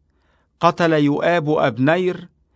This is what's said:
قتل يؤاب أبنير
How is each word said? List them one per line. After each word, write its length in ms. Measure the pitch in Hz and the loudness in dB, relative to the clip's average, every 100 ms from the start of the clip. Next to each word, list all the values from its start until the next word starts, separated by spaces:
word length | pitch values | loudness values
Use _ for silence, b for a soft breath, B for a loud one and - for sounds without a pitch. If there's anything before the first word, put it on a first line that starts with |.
| _ _ _ _ _ - | _ _ _ _ _ -2
قتل 340 | 170 170 170 | 0 0 0
يؤاب 560 | 156 147 147 165 175 151 | 2 2 0 0 0 0
أبنير 800 | 151 147 110 135 175 180 175 180 _ _ | 0 0 0 0 0 -2 -6 -12 _ _